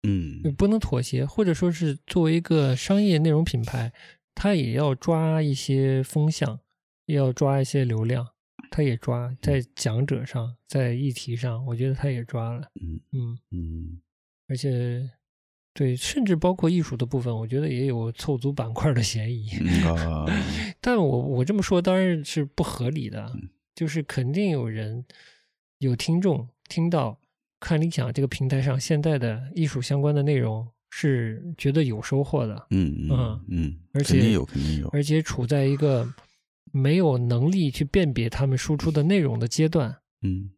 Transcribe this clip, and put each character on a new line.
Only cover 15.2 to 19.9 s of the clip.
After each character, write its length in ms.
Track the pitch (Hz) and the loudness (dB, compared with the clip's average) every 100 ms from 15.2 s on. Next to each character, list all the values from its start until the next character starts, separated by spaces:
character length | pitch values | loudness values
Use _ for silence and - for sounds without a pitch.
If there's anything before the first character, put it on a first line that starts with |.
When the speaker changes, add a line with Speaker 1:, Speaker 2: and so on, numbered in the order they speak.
| _ _ _ _ _ | _ _ _ _ _
Speaker 2:
对， 220 | - 135 127 | -2 0 0
甚 280 | - 294 | -2 0
至 120 | 214 170 | 2 2
包 180 | 180 | 2
括 160 | 180 165 | 2 2
艺 120 | 175 | 2
术 140 | 156 127 | 0 -4
的 100 | 123 | -2
部 140 | 135 | -2
分， 160 | 123 113 | -2 -4
我 120 | 113 | -2
觉 120 | 131 | -2
得 80 | 156 | -2
也 180 | 123 135 | -2 -2
有 260 | 120 113 | -2 -4
凑 260 | 113 - 135 | -6 -4 -2
足 160 | 135 | -2
板 200 | 143 110 | -4 -4
块 180 | 117 156 | 0 2
儿 20 | |
的 80 | 120 | 2
嫌 320 | 107 113 110 | 0 -2 -4
疑。 160 | 120 107 95 | -6 -6 -2
Speaker 1:
嗯， 240 | 87 85 82 | 2 2 2